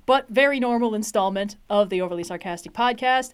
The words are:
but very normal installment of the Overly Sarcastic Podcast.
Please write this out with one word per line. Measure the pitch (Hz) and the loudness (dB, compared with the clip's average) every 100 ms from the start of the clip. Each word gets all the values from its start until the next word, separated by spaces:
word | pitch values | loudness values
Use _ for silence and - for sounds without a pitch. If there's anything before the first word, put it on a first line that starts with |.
| - | 0
but | 269 262 | 0 2
very | 226 277 277 | 2 2 2
normal | 247 233 240 214 | 0 0 0 -2
installment | 208 214 190 196 202 - - | -2 0 0 -2 -6 -8 -2
of | 208 202 | 2 2
the | 185 | 0
Overly | 180 175 | -2 -4
Sarcastic | 170 175 185 170 - | -6 -8 -8 -10 -8
Podcast. | - 247 233 254 254 254 | -2 0 0 2 2 0